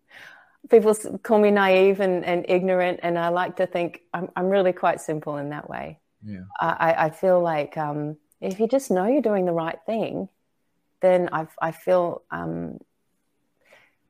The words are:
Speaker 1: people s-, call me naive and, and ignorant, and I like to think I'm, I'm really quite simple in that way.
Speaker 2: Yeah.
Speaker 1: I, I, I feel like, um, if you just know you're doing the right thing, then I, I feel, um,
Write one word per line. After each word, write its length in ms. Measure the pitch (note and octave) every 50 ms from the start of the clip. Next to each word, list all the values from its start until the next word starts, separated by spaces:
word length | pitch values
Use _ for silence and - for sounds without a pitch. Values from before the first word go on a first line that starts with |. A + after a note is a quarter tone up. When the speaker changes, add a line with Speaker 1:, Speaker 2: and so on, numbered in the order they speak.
| _ _ - - - - - - - _ _ _ - -
Speaker 1:
people 200 | A#3+ A3+ G3+ G#3+
s-, 160 | G#3+ - - - - F#3+ -
call 160 | - A3+ G#3
me 120 | G#3 G#3
naive 500 | G#3 G3+ G3 F#3+ F#3 F#3 F#3+ G3 G3 G3
and, 240 | G3+ F#3+ F3+ F3 E3
and 220 | - F3 F3 - -
ignorant, 520 | F#3 F3 F3+ F#3+ F#3 F3+ F3+ F3+ F3+ - -
and 160 | F3 E3+ E3+
I 100 | E3+ E3+
like 280 | F3 F3 F#3 - -
to 100 | - F#3
think 340 | F3+ - F3 F3 E3 - - _ _ -
I'm, 160 | F3 F#3 - -
I'm 100 | F3+ F3+ F#3+
really 240 | G3 G3+ F#3 F#3 F3+
quite 280 | F#3 - F3 D#3+ -
simple 360 | - - D#3 D#3 - D#3 D3
in 140 | C#3+ C#3+ C#3+
that 180 | D3 D3 - -
way. 300 | - - C#3 D#3 D#3+ - _ _ _ _ G#2
Speaker 2:
Yeah. 200 | G#2+ G#2 F#2 F#2 F#2+ - -
Speaker 1:
I, 80 | - E3 E3 - E3+ E3 E3
I, 120 | - D#3+
I 40 | D#3
feel 300 | D#3 - - F#3+ F3+ F3+
like, 360 | F3 E3+ D#3+ D3+ C#3+ - -
um, 400 | D#3+ D3+ D3 D3 D3 D3 D3+ D3+ - _ _ _ _
if 180 | - F#3+ F#3 G3
you 60 | A3+
just 240 | A3 C4 C#4 C#4 -
know 160 | G3 F#3 F#3
you're 140 | A3 C4+ D4+ A3+
doing 220 | A3 G#3 G3 F3+
the 80 | F3 E3+
right 260 | E3 D#3+ E3 - - _
thing, 440 | - A3+ A3+ F3+ - - F3 G3 - _ _ _ _ _ _ _ _ _ _ _ _ _ _
then 280 | - F#3 F#3 F3+ F3 - -
I, 140 | D#3 D#3+ - - -
I 120 | - E3 E3
feel, 500 | - - - F#3 F3+ F3 E3+ - - - _
um, 480 | F3+ F3 E3+ E3 E3 - - D#3+ A#1+ - - _ _ _ _ _ _ _ _ _ _ _ _ _ _ _ _ _ - _ _ _ _ _ _ _